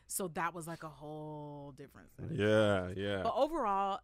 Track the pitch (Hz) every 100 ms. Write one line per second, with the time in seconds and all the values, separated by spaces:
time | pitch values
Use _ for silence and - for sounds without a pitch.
0 | - - 185 156 165 180 160 160 160 139
1 | 151 151 151 151 147 147 143 131 139 107
2 | 80 - 92 - 104 107 104 98 90 95
3 | 101 101 220 226 294 320 220 196 196 196